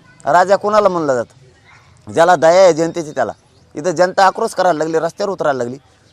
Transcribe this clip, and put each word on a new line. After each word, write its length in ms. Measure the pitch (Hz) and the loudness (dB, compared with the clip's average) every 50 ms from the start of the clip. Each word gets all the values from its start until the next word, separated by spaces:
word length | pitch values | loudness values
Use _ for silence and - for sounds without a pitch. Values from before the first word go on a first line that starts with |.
| _ _ _ _ - | _ _ _ _ -4
राजा 320 | 135 151 175 185 185 202 | 0 2 2 2 2 0
कोणाला 320 | 190 - 208 214 214 208 190 | 0 0 0 0 2 2 2
म्हणलं 260 | 180 170 156 143 131 | 0 -2 -2 -2 -2
जातं? 200 | 120 110 - _ _ _ _ _ _ _ _ - _ _ _ _ _ _ 107 | -2 -4 -8 _ _ _ _ _ _ _ _ -20 _ _ _ _ _ _ -6
ज्याला 240 | 104 143 165 175 180 | 0 2 2 2 4
दया 260 | 147 160 160 175 190 | 4 4 4 4 6
आहे 100 | 196 180 | 6 4
जनतेची 380 | 160 151 170 165 160 175 156 151 | 4 2 -2 -4 -4 -8 -10 -8
त्याला. 220 | 139 135 117 98 - - _ _ _ _ _ _ - | -6 -4 -6 -6 -6 -12 _ _ _ _ _ _ -14
इथं 160 | - 151 185 | -8 -6 -4
जनता 360 | 165 151 180 185 180 196 196 | 0 0 0 0 2 2 2
आक्रोश 280 | 190 - - 226 214 - | 2 2 -2 -6 -4 -2
करायला 240 | - 180 180 160 151 | 0 0 0 0 0
लागली, 200 | 160 165 160 160 | -2 -2 -2 -2
रस्त्यावर 340 | 156 165 - - 202 196 | -4 -4 -6 -6 -6 -6
उतरायला 260 | 185 - 156 151 135 127 | -6 -4 -4 -4 -2 -4
लागली. 200 | 120 120 131 147 _ _ _ _ _ _ | -6 -8 -10 -14 _ _ _ _ _ _